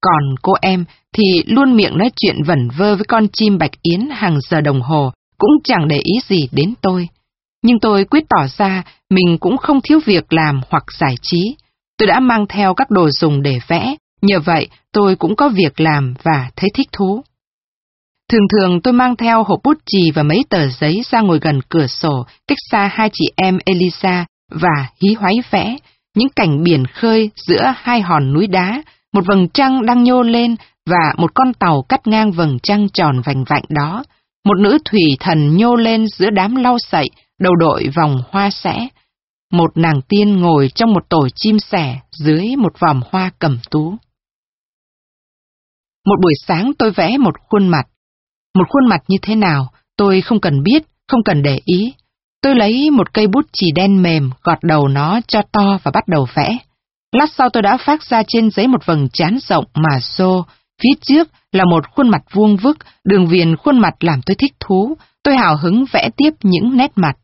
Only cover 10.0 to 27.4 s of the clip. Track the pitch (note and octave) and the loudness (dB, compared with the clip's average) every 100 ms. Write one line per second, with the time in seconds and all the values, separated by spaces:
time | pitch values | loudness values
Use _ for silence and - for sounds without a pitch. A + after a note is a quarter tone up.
10 | D4+ F#3 - D#3+ D#3 C#3 B2+ D#3 - - | 2 -2 0 0 0 -2 -2 -4 -6 -4
11 | D3 B2 - F3 G3 C#4+ _ _ _ _ | -4 -4 -4 -2 -2 -6 _ _ _ _
12 | G#3+ G3 B3+ A#3 G3+ G3 G3+ F3+ C4+ G3+ | 0 2 2 0 -2 -2 -2 0 0 2
13 | E3 C#3 E3 D3 C#3+ B2+ - E3+ G#3+ D4 | 2 0 0 0 -2 -4 -4 -4 -4 -8
14 | _ _ G3 G3 D#3 E3 - _ _ G#3+ | _ _ 0 0 0 -2 -4 _ _ 0
15 | G3+ F#3 E3+ G#3 D4 G3+ E3 - D#3+ D3 | 2 0 -2 0 0 2 -2 0 -2 0
16 | C3+ B2+ - D3+ B2+ - F#3+ - C4 - | -4 -4 -2 -2 -4 -6 -6 -4 -6 -4
17 | G3 G#3 C#4+ _ _ _ _ _ _ _ | -4 -4 -10 _ _ _ _ _ _ _
18 | _ _ _ A#3 G3+ G#3 F#3+ F3+ G#3 A#3+ | _ _ _ 0 2 2 2 0 0 0
19 | B3 A#3+ A#3 A3+ G#3 F3+ C4 D#4 - G3+ | 0 0 0 0 0 -2 0 -2 -2 0
20 | E3+ D3 D3 E3+ C#4 G3 C#3+ B2+ D3+ F3+ | 2 2 0 0 0 -2 -2 -2 -2 -2
21 | B3 A#3 G#3 D#3+ D#3 C#3 - E3 C3+ - | -2 0 2 0 0 -2 -2 -2 -2 -2
22 | E3 C#3 B2 _ - C#4+ - A3 G3+ - | -4 -4 -8 _ -8 -6 -2 -2 -2 -2
23 | G#3+ - - - F#3+ F#3 - F#3 F3+ - | -4 -2 -4 -2 -2 0 -2 0 0 -2
24 | F#3+ F3+ E3+ _ _ D#3 F3+ D3+ C3+ _ | -4 -2 -6 _ _ -4 -2 0 -4 _
25 | G3 A3 G3+ A3 B3 G3+ F#3 C4 _ _ | 0 0 0 -2 -2 -4 -4 -8 _ _
26 | _ - C4 - G3 C#3+ F3 D#3 C3 - | _ -2 -2 0 0 2 2 0 -2 -2
27 | A3+ A3 G#3+ - | 0 0 0 -6